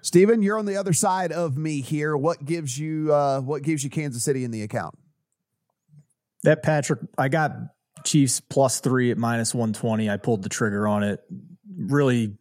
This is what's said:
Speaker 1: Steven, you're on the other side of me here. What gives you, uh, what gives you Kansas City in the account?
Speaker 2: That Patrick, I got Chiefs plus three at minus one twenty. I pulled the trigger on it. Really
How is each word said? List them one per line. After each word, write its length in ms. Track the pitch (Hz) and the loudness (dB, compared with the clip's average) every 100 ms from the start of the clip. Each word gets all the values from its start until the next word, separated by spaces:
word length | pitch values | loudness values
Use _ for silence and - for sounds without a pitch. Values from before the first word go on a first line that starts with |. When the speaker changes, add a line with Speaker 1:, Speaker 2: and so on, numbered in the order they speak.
Speaker 1:
Steven, 380 | - 175 196 233 | 4 6 6 6
you're 160 | 196 214 | 2 0
on 80 | 208 | -4
the 120 | 196 | -4
other 160 | 196 | 0
side 380 | 160 208 185 180 | 2 2 0 -2
of 260 | 160 170 135 | -2 -4 -2
me 240 | 156 147 | -4 -4
here. 360 | 127 151 151 151 | -4 -2 0 0
What 260 | 147 165 | 0 -2
gives 340 | 143 170 147 123 | -4 -6 -4 -6
you, 360 | 156 156 156 | -6 -4 2
uh, 260 | 147 143 135 | 2 4 0
what 220 | 131 147 | -2 -4
gives 220 | 143 156 | -2 -2
you 80 | 135 | -2
Kansas 320 | - 151 123 | -4 -4 -4
City 200 | 117 131 | -2 -2
in 60 | 123 | -2
the 140 | 113 | -6
account? 320 | 107 117 82 - _ _ _ _ _ _ _ _ _ - _ _ _ _ | -6 -6 -8 -12 _ _ _ _ _ _ _ _ _ -20 _ _ _ _
Speaker 2:
That 200 | - 156 | 2 2
Patrick, 380 | - 151 139 135 - - | 2 0 0 -4 -6 -4
I 100 | 135 | 0
got 220 | 160 151 123 117 _ _ - | 0 0 -4 -12 _ _ -12
Chiefs 360 | - 156 135 - | 0 4 4 0
plus 400 | _ - 131 - | _ 2 2 2
three 320 | 127 127 120 | 0 2 2
at 80 | 110 | 0
minus 340 | 117 117 113 | 0 0 -2
one 200 | 120 113 | -2 -2
twenty. 360 | 104 120 110 107 | -2 -2 0 0
I 80 | 101 | -2
pulled 240 | - 110 | 0 -2
the 80 | 98 | -2
trigger 380 | - 113 101 107 | -2 -2 0 0
on 160 | 104 | 2
it. 180 | 104 95 _ - - - 208 185 | 0 -4 _ -18 -16 -20 -18 -10
Really 580 | 104 143 139 123 110 104 | -2 2 4 2 -2 -6